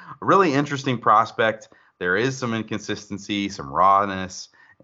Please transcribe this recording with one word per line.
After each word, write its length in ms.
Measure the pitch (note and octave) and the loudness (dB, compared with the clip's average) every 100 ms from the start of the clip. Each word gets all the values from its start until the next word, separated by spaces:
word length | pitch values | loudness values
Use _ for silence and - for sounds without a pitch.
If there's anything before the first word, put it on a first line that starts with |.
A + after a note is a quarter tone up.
| - - | -20 -6
a 40 | |
really 300 | A2 F#3 F#3 | 2 4 4
interesting 440 | C#3 D3 C#3 C3+ A#2 | 2 0 -4 -4 -2
prospect. 680 | A#2 G#2+ A#2 - A2+ G#2+ - _ _ - | 4 4 4 0 0 -2 -10 _ _ -6
There 180 | F2+ F#2+ | -2 0
is 200 | C3+ C3 | 0 -2
some 160 | B2 | -4
inconsistency, 920 | A2+ G#2+ G#2+ - G#2 - G2 G2 G2+ G2+ | -4 -4 -8 -6 -8 -8 -12 -6 -4 -4
some 240 | - C#2 | -6 -6
rawness, 760 | D2 F#2+ G2 G2+ F#2+ F#2 - - _ _ _ | 2 4 4 2 -4 -8 -12 -18 _ _ _